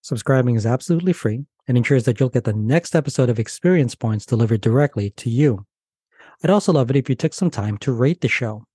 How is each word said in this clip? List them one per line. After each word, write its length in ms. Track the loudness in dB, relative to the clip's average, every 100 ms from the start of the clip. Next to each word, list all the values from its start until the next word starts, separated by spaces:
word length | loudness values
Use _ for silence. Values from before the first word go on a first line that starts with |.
Subscribing 540 | -8 -4 2 2 2
is 120 | 0 0
absolutely 460 | -2 -2 0 0
free 320 | -2 -4 -6 -10 _ -2
and 120 | 0
ensures 260 | 2 2
that 160 | 2 0
you'll 80 | 0
get 160 | 0
the 80 | -2
next 420 | -2 0 0 0
episode 360 | -2 0 0 0
of 80 | 0
Experience 560 | -4 -2 2 2 0
Points 320 | -2 -4 -4 -2
delivered 340 | 0 2 2
directly 500 | 2 2 2 0 -6
to 200 | -6 -4
you. 360 | 2 2 0 -8 _ _ _ _ _ -20 _
I'd 80 | 0
also 240 | 2 2
love 160 | 2 2
it 60 | 0
if 120 | 0
you 60 |
took 180 | -2 -2
some 160 | -2 -2
time 300 | -2 -4 -4
to 140 | -4
rate 280 | 0 0 0
the 80 | -2
show. 380 | -2 -6 -8 -16